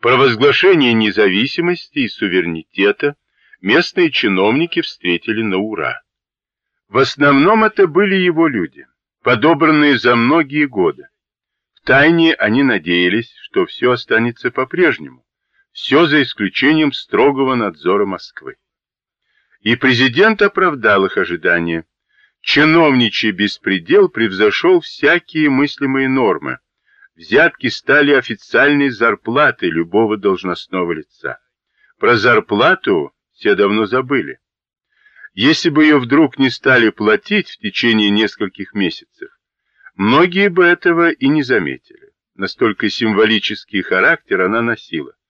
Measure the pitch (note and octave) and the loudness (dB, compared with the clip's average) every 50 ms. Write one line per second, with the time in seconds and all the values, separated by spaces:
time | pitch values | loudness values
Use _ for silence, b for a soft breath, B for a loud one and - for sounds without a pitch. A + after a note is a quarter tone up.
0 | - A#2 B2+ B2+ C#3 C3+ A#2 G#2+ B2+ D3 - - - F#3+ F#3+ D#3+ C#3 B2 A#2 A2+ | 2 2 2 4 4 2 2 2 2 2 2 4 4 4 4 4 4 2 2 2
1 | A2 G#2 F#2+ G2+ G#2+ G2 F#2 G2+ A2+ C#3 - - E3+ F3 F3+ E3+ - _ _ D3+ | 0 0 0 2 2 2 2 0 -2 -2 -4 -4 -2 -4 -4 -4 -8 _ _ -6
2 | B2+ G#2 - - - G2+ F3+ F#3 A#2+ E2+ E2 D#2+ D#2+ _ _ - F#2+ G2+ G2+ _ | -6 -6 -4 -6 -6 -2 -2 -2 -2 -2 -6 -8 -10 _ _ -2 0 0 0 _
3 | - D3 D3 _ _ b b b b b b b - F#2+ A2+ D#3 E3+ - - - | -4 -6 -6 _ _ b b b b b b b -4 0 0 0 0 -2 -2 -2
4 | F3 D#3+ C3+ - - A2 G2 F#2 F#2+ G#2 A#2 C#3+ E3 E3+ - - D#3 - - _ | -2 0 0 -2 -2 -2 0 0 0 0 0 0 -2 -2 -4 -6 -6 -6 -12 _
5 | - - F2 E2+ _ - A2 G#2+ A2+ G#2+ F#2 F#2 G2+ A2 A2 E2+ D2+ B1+ A#1+ - | -6 -4 -4 -4 _ -6 -6 -4 -4 -4 -4 -4 -4 -6 -8 -8 -8 -8 -8 -10
6 | _ _ _ _ _ _ _ _ _ _ _ _ _ _ _ _ _ _ G2+ B2+ | _ _ _ _ _ _ _ _ _ _ _ _ _ _ _ _ _ _ 0 0
7 | C3+ B2+ - - C#3+ C#3+ C#3 C#3 C#3+ F#3 A3 A3 A3 G#3+ G#3+ - G3 E3+ C#3+ E3+ | 0 0 0 0 2 2 4 4 4 4 4 4 2 0 2 2 0 2 4 0
8 | G#3 G3+ F#3+ F#3+ F3+ F3+ E3 D#3 E3 E3 C3+ G#2+ F2 D2+ _ - - _ _ _ | 0 2 0 0 0 0 0 0 0 0 0 -4 -6 -6 _ -18 -20 _ _ _
9 | _ _ _ _ _ B2 B2 A#2 A2+ D#3 E3+ C#3+ D#3+ D3+ D3+ D3+ D3 D3 C#3 A#2 | _ _ _ _ _ 0 0 2 4 2 2 4 2 2 2 2 2 2 2 2
10 | - B2+ A#2+ A#2+ A#2 A#2+ D3+ E3+ D#3+ C3+ C#3 D3+ D3+ C#3 B2 G#2 F2+ E2 D2 - | 2 2 2 2 2 2 2 0 0 -2 -2 -4 -4 -2 -2 -2 -2 -2 -2 -4
11 | - _ _ _ _ _ _ _ _ _ _ _ _ _ _ _ _ - C3 C3+ | -14 _ _ _ _ _ _ _ _ _ _ _ _ _ _ _ _ 0 2 4
12 | C#3+ D#3 E3+ E3+ E3 E3 D3 - - G#2+ A2 C3 C#3+ C3+ A#2 F#2+ D#2 E2+ F2 F2 | 4 4 4 4 2 2 0 0 -2 -2 0 0 0 0 0 -2 -2 -2 0 0
13 | F2+ F2+ F#2 A2+ A#2+ - _ - - - - G2 F2+ - - - - B2 B2 B2 | 0 0 0 -2 -6 -8 _ -20 -20 -8 -4 -4 -4 -4 -6 -4 -2 -2 -2 -2
14 | - _ A#2+ A2 A2+ A#2+ A2+ _ - B2 - - C3 B2+ - E3+ F3+ D#3+ A#2+ F#2 | -4 _ -2 0 0 -2 -4 _ -8 -8 -6 -6 -8 -6 -2 0 0 0 0 -4
15 | D#2 C#2 B1+ B1 _ _ _ _ _ _ _ _ _ _ _ - - - B2+ C#3+ | -10 -20 -20 _ _ _ _ _ _ _ _ _ _ _ _ -14 -6 0 2 2
16 | F3 D#3 C#3+ D3+ C3+ A#2+ - - G#2 F#2+ - - B2 C#3 D#3 D#3 D#3 C#3+ C3+ - | 2 2 2 0 0 -2 -4 -6 -6 -4 -4 -2 0 0 2 2 0 -2 -4 -6
17 | - _ - C#3 C3+ C#3+ C#3+ C3 C3+ C3 C3 A#2+ A2+ G2+ E2 _ - F2 F#2+ G2+ | -12 _ -2 2 2 2 2 0 -2 -2 -2 -2 -4 -4 -6 _ -4 -2 0 0
18 | G2+ G2 F#2+ F2 - - _ - - - - _ _ _ _ _ _ _ _ _ | -2 -2 -4 -10 -12 -18 _ -18 -18 -18 -20 _ _ _ _ _ _ _ _ _
19 | _ _ _ _ _ _ _ _ _ _ _ _ _ G#2+ A#2+ - - C3+ B2+ A#2 | _ _ _ _ _ _ _ _ _ _ _ _ _ -2 -2 0 2 0 2 2
20 | C3 C3 A#2 C#3+ G3 A3 A3 G#3 G#3+ G3+ - - F#3+ F3+ D3+ C3+ G#2+ A2 G#2 G2 | 0 0 2 2 2 2 2 2 0 0 0 0 0 0 -2 0 0 2 2 2
21 | F#2+ F#2+ - G#2 F#2 E2+ F2 E2+ D#2 F2+ F2 E2+ E2+ E2+ E2 E2 - _ _ _ | 2 0 -2 -2 -4 -4 -6 -4 -2 -2 -2 0 -2 -4 -6 -6 -8 _ _ _
22 | _ _ _ _ _ _ _ _ _ - - C#3+ D3+ D#3 D#3 E3+ E3 D3+ C3+ B2+ | _ _ _ _ _ _ _ _ _ -4 0 2 2 4 4 4 4 4 2 2
23 | A#2+ A2 - - - A2+ G2+ F2 G2+ G2+ - - _ - F#2+ F#2 E2 E2+ D3+ G3+ | 0 0 -2 -4 -4 -4 -2 -2 -4 -4 -4 -6 _ -4 -4 -4 -2 0 2 4
24 | G3 F3+ _ - A2+ G#2+ F#2+ F#2+ G#2+ - C3 - - F3 F#3 F3 D#3+ - - - | 4 2 _ -2 -4 -4 0 0 0 0 0 0 2 2 2 2 0 -4 -12 -2
25 | - C#3+ E3 F3 _ - - D#3+ D3+ D3 C#3 C3 C#3+ C#3+ - - C#3+ C3+ C3+ C3+ | 0 0 0 0 _ -6 -4 -2 0 0 2 0 -2 -2 -4 -6 -6 -4 -2 -2
26 | C3+ C3 C3 C3+ B2+ G#2 F2+ D2+ D2 C#2 B1+ - _ _ _ _ b b b b | -2 -2 0 0 0 0 0 -2 -6 -10 -12 -12 _ _ _ _ b b b b
27 | b b b E2 E2+ - G#2+ C3+ D#3+ E3+ - - - B2 - - _ - C#3 D3 | b b b _ -10 -2 2 2 2 2 0 -2 -8 -8 -8 -8 _ 0 2 2
28 | D3 C#3+ C#3+ C3 A#2+ - A#2 G2+ - - - A#2 C3+ C#3+ D3 C#3+ C#3+ C#3 B2 G#2+ | 4 4 2 0 0 -2 -10 -12 -12 -4 0 0 2 2 2 2 0 -2 -2 0
29 | A#2 A#2 G#2 - _ - A#2 C#3 D3+ C3+ A2+ _ - F2+ D#2+ E2 E2 E2+ F2 G#2 | 0 0 0 -2 _ -6 -2 0 0 0 -2 _ -4 -4 -2 -2 -4 -2 0 0
30 | A2+ G#2 G#2 G#2+ F#2+ G2+ F#2+ F2 - F#2+ F2 - - _ - F#2 F2+ E2+ E2+ D#2+ | 0 0 -2 -2 0 -2 -2 -2 -4 -8 -8 -8 -10 _ -6 -6 -4 -4 -6 -8
31 | D2+ _ _ _ _ C#2 B1+ - _ _ _ _ _ _ _ _ _ _ _ _ | -10 _ _ _ _ -14 -14 -14 _ _ _ _ _ _ _ _ _ _ _ _
32 | - - A#2+ A2+ G2 B2 A#2+ G#2+ - _ G#2+ G2+ A#2+ D#3+ F#3 - - - G2+ E2 | 0 0 0 2 2 2 2 2 0 _ -2 0 0 0 0 -2 -2 -2 -2 -2
33 | C#2+ C#2 _ _ _ _ _ _ - G#2+ G2+ F2+ G2+ G2 G#2 G#2+ A2 G2 A2 B2+ | -2 -6 _ _ _ _ _ _ -2 -2 0 2 2 0 0 -2 -2 -2 -4 -6
34 | C3 B2+ C#3+ B2+ F2+ C#2 C2 _ _ _ _ _ _ _ _ _ _ B B B | -4 -4 -4 -6 -6 -8 -14 _ _ _ _ _ _ _ _ _ _ B B B
35 | B B B B B B B F#2 G#2 C#3 D#3+ - - F3 D3 D3+ D#3 D#3 D3+ C#3 | B B B B B B B -2 0 0 0 0 -2 -2 2 2 4 4 4 2
36 | B2+ A#2 C3+ D3+ D#3+ C3+ - - C3+ C3 A#2+ - - C#3 C3 B2 A2+ G#2+ - - | 2 0 2 2 2 2 0 -2 -2 -2 -2 -2 0 2 2 4 2 0 -2 -2
37 | G#2+ G#2 G#2+ G#2 _ - G#3 G#3 E3+ - - - - G#2 - - - A#2+ A2+ A2 | 0 0 0 0 _ -2 -4 -4 -4 -4 -12 -12 -12 -10 -6 -4 -2 0 0 2
38 | G#2+ G#2 G2+ G#2 A2 G#2 - _ G#2+ F#2+ _ - G2 - _ G#2 G2 F2 - - | 0 0 2 0 0 -2 -2 _ -8 -8 _ -12 -16 -10 _ -4 -4 -4 -4 -8
39 | - _ _ _ - - _ _ _ _ _ _ b b b b b b b - | -20 _ _ _ -20 -20 _ _ _ _ _ _ b b b b b b b -6
40 | F#2+ G#2+ A#2+ D3 F3 F#3 E3+ F#3+ G3+ G3+ F3 F3+ F3+ F3 F3 F3 - F3 E3+ E3 | -2 0 2 2 2 2 2 0 0 0 2 2 2 2 2 2 0 0 0 2
41 | E3+ E3+ D#3 _ C3 C3+ D3+ D#3 C#3 B2 B2+ A2 F2 C#2+ C2 C2 _ _ - _ | 0 0 0 _ 0 0 0 0 0 0 0 -2 -2 -4 -8 -10 _ _ -20 _
42 | _ _ _ _ _ _ _ _ G2 F#2 - _ B2 A2+ G#2 _ - G#2 - - | _ _ _ _ _ _ _ _ -10 -10 -4 _ -2 -2 -2 _ -6 -6 -4 -2
43 | A#2 A2 G#2+ F#2+ A2 A2 A2 G#2 - - A2 - - _ G#2+ G2 F2+ - F#2 F#2 | -4 -2 2 2 2 2 2 0 -2 -4 -8 -8 -14 _ -8 -8 -4 -2 -2 0
44 | G2 C#3+ E3 D#3+ _ _ G2+ F#2 F#2 F#2 G#2+ A#2 A#2 A#2 A2+ - - - - D#2+ | 2 2 0 -2 _ _ -4 -2 0 0 0 -2 -2 -2 -4 -6 -8 -10 -10 -10
45 | C#2+ C2 - _ _ | -10 -10 -18 _ _